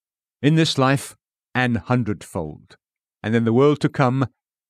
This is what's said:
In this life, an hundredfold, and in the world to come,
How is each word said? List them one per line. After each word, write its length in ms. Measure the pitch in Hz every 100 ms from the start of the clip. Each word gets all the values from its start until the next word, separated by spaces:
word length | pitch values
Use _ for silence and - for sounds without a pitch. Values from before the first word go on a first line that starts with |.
| _ _ _ _
In 140 | 143 160
this 200 | 156 -
life, 400 | 131 139 - - _ _ _
an 220 | 123 123 110
hundredfold, 1000 | - 123 107 92 - 95 78 - _ - _ _ _ _
and 120 | 107
in 120 | 117 113
the 60 |
world 260 | 120 147 147
to 80 | 151
come, 380 | - 123 135 127 _ _ _